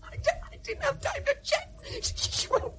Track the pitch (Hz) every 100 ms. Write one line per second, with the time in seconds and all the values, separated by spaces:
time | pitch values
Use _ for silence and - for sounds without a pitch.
0 | - - - 698 - - - 440 587 -
1 | - 571 571 554 - - - - - 508
2 | - - - - - 508 -